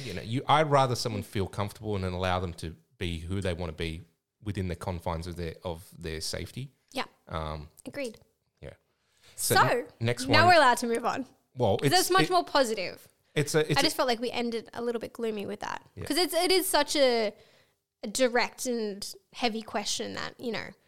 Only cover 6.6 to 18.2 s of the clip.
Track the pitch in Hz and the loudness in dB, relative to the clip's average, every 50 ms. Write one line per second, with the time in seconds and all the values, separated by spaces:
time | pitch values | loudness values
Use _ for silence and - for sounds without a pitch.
6.6 | 131 143 - _ _ _ - 262 - - _ _ _ - - 82 78 78 76 78 | -12 -12 -14 _ _ _ -10 -10 -8 -10 _ _ _ -10 -8 -8 -6 -6 -8 -10
7.6 | 73 - _ - _ - - 285 277 - - - _ _ _ _ _ _ _ _ | -12 -14 _ -18 _ -14 -12 -10 -10 -10 -12 -16 _ _ _ _ _ _ _ _
8.6 | - 67 - - _ _ _ _ _ _ _ _ _ - - - - - - 381 | -18 -18 -18 -18 _ _ _ _ _ _ _ _ _ -20 -10 -6 -2 2 4 4
9.6 | - - - 240 294 - - _ - 233 240 - - 269 - 302 330 359 359 330 | 4 4 2 0 -2 -6 -8 _ -2 -2 -2 -2 0 2 4 6 8 8 8 8
10.6 | 294 254 240 - - 233 226 233 233 214 - 277 254 - _ _ _ _ _ 123 | 8 6 6 4 0 -2 -2 -2 -2 -2 -2 -4 -6 -8 _ _ _ _ _ 0
11.6 | 123 104 104 - - 143 320 370 359 - 349 381 - - 370 349 - - - 294 | 2 2 4 4 4 4 4 4 4 4 4 4 4 4 4 2 2 2 4 4
12.6 | 269 220 220 202 180 156 85 - - - _ _ _ _ _ 156 147 - - 160 | 4 4 0 -4 -6 -8 -10 -12 -18 -20 _ _ _ _ _ -2 0 2 2 2
13.6 | 156 - 147 - 277 311 311 - 302 254 240 220 247 240 - - 247 233 226 226 | 2 4 4 4 4 2 2 2 2 2 2 0 -2 -4 -2 -2 -2 -2 -4 -4
14.6 | 214 - - 240 240 240 233 233 240 226 - - 233 226 214 208 196 - 202 - | -8 -10 -10 -6 -6 -4 -4 -4 -6 -10 -8 -6 -4 -4 -4 -4 -6 -8 -8 -8
15.6 | - - 50 - - _ _ - - - - 311 359 302 - 320 359 349 370 381 | -6 -6 -6 -8 -10 _ _ -10 -6 -2 0 0 0 0 2 0 2 4 4 4
16.6 | 320 - - 311 285 294 - 311 277 254 240 233 220 202 - - - _ _ _ | 4 4 2 2 2 2 2 4 4 4 4 2 0 -2 -4 -8 -14 _ _ _
17.6 | _ _ _ _ _ _ _ _ - 233 196 - | _ _ _ _ _ _ _ _ -10 -8 0 0